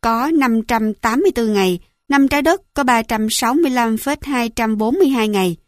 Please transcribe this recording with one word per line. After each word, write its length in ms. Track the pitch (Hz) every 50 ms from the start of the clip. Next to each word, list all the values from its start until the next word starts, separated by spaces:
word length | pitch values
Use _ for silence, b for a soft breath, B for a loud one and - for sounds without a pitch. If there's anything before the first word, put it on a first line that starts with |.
có 300 | - 226 226 226 254 302 330
năm 280 | 311 277 247 226 226
trăm 320 | 214 - 247 226 220 214 208
tám 260 | _ - 226 220 262
mươi 100 | 381 381 -
tư 120 | 240 233
ngày, 320 | 220 214 202 190 185 180 175 - _ _ _ _ _
năm 200 | 277 277 277 262
trái 140 | 294 294
đất 320 | 285 311 349 381 _ _ _
có 100 | - 285
ba 180 | 254 247 226
trăm 280 | 226 - 226 220 214 220
sáu 240 | 220 - - 233 254
mươi 160 | 311 339 277
lăm 260 | 254 247 233 226 220
phẩy 200 | 220 - 269 294 302
hai 260 | - 277 285 247 233 233
trăm 280 | 233 - 233 220 220
bốn 180 | 208 214 220 269
mươi 140 | 381 381 269
hai 200 | 269 240 220 214
ngày. 280 | 208 196 185 180 165 - _